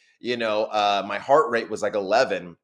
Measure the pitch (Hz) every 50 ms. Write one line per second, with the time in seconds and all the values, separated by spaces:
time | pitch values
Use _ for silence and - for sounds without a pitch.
0 | _ _ _ _ - 117 123 117 113 107 107 107 110 - 107 104 104 101 101 98
1 | 95 104 101 98 - 131 139 156 151 120 117 113 - 107 110 - - 101 110 104
2 | 98 92 107 127 131 98 95 90 90 87 80 _